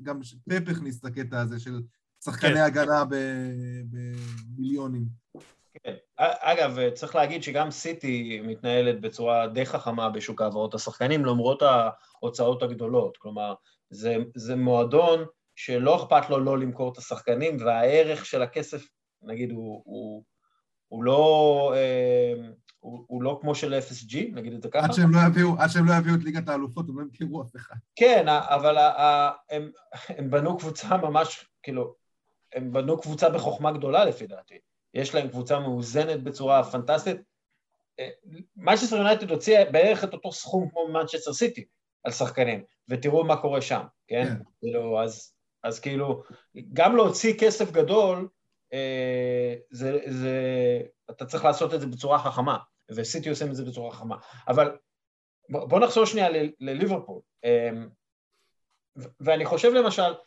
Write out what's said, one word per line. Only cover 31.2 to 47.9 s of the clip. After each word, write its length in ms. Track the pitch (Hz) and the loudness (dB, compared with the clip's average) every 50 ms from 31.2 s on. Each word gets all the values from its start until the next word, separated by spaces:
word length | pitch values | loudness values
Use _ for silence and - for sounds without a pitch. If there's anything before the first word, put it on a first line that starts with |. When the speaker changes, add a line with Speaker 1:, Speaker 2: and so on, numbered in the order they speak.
| 165 160 - - - _ _ _ - | 0 0 -4 -10 -18 _ _ _ -14
Speaker 3:
כאילו, 320 | - 131 127 120 - - _ _ _ _ _ _ _ _ _ _ _ - | -8 -6 -6 -6 -6 -8 _ _ _ _ _ _ _ _ _ _ _ -10
הם 180 | 127 131 127 120 | -10 -8 -4 -2
בנו 280 | 135 131 139 160 156 | -2 0 0 -2 -2
קבוצה 300 | - 151 156 147 180 165 | -2 -6 -2 2 2 2
בחוכמה 420 | - 165 - - - - 147 156 156 | 2 2 -2 -4 -4 -2 -2 -2 -2
גדולה, 320 | 147 135 135 139 180 208 | -2 -2 0 4 4 4
לפי 220 | 170 - - 113 | 4 2 -2 -8
דעתי. 320 | 98 98 92 - _ - 87 _ _ _ _ _ _ - | -14 -14 -16 -18 _ -20 -20 _ _ _ _ _ _ -8
יש 200 | - - - - | -6 -6 -2 -2
להם 140 | 156 139 131 | -2 -2 -2
קבוצה 300 | 123 123 123 127 143 143 | -6 -8 -4 -2 -2 -2
מאוזנת 640 | 143 131 123 123 120 113 117 151 156 160 156 143 127 | -2 -4 -4 -6 -6 -2 -2 -2 0 0 -2 -4 -6
בצורה 420 | 127 - - 135 135 139 135 123 | -8 -8 -6 0 4 4 4 4
פנטסטית. 520 | - - 127 120 123 151 156 151 196 180 - - _ _ _ _ _ _ _ _ _ _ _ _ _ _ - | 2 -2 -6 -2 0 0 0 0 -4 -6 -6 -10 _ _ _ _ _ _ _ _ _ _ _ _ _ _ -14
אה, 80 | 131 - - - _ 185 156 165 185 - _ | -14 -14 -14 -18 _ -20 -20 -20 -20 -20 _
מנצ'סטר 400 | 208 180 175 202 214 254 226 220 | -4 0 2 2 2 2 0 0
יונייטד 340 | 208 202 202 220 214 214 190 | 2 4 4 4 2 2 -2
הוציאה 400 | 165 151 - 208 220 208 196 - | -4 -2 2 6 6 6 6 6
בערך 340 | 135 156 175 208 214 208 - | 6 6 6 6 4 2 0
את 80 | 190 - | -6 -8
אותו 200 | 156 - 190 170 | -10 -10 -12 -12
סכום 360 | - - - 147 185 185 151 | -10 -8 -2 -2 -2 -2 -2
כמו 180 | - 170 165 165 | -2 -4 -4 -2
מנצ'סטר 440 | 160 160 160 156 - 160 - 147 147 | -2 -2 -2 -2 -6 -6 -6 -6 -2
סיטי 320 | - 240 233 233 - 208 - _ _ _ _ _ _ - | 0 -2 -2 -2 -4 -12 -18 _ _ _ _ _ _ -8
על 80 | 117 120 | -8 -4
שחקנים, 520 | - 135 117 - 135 127 120 113 101 95 - _ _ _ - | -4 -4 -4 0 0 0 0 0 -4 -8 -14 _ _ _ -8
ותראו 360 | 127 123 127 147 147 160 160 | -6 -2 0 2 2 2 4
מה 120 | 160 156 | 4 2
קורה 260 | - - 147 139 135 131 | 0 0 0 -2 -2 -2
שם, 200 | - 131 110 - - _ _ _ _ | -2 -4 -4 -6 -8 _ _ _ _
כן? 160 | 113 120 123 | -2 -2 -2
Speaker 1:
כן. 180 | 123 117 - - - _ _ | -2 -2 -6 -10 -14 _ _
Speaker 3:
כאילו, 420 | - 120 117 117 117 113 113 110 113 | -8 -4 -4 -4 -2 -2 0 0 -2
אז, 300 | 113 110 - - - _ _ _ _ _ _ - | -2 -4 -10 -16 -20 _ _ _ _ _ _ -8
אז 180 | 117 113 - | -8 -8 -6
כאילו, 420 | - 143 139 135 143 139 127 - - - - - _ _ _ - - - - | -8 -6 -4 -2 -2 -2 -4 -6 -8 -14 -20 -20 _ _ _ -20 -18 -8 2
גם 240 | 165 165 196 233 | 4 4 6 6
להוציא 380 | 240 220 190 180 - - 226 214 220 | 6 4 4 2 2 0 0 2 4
כסף 320 | 220 220 214 - - - | 4 2 4 2 -2 0
גדול, 580 | 160 165 151 151 | 2 2 2 4